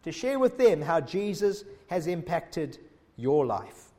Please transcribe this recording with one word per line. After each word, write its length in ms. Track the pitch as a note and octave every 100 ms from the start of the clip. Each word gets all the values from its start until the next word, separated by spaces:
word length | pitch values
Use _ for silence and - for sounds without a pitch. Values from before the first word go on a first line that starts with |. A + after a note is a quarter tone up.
To 80 | E3
share 260 | D#3 B3 C4+
with 200 | B3+ B3+
them 240 | A#3+ D#3+
how 180 | D3+ E3
Jesus 640 | C3+ F#3+ G#3 F3+ G3+ G3 - - -
has 180 | F3+ D#3+
impacted 720 | F3 D#3+ E3 E3 - C#3+ - - _ _ -
your 280 | B2 D3 C3
life. 440 | G2 - - -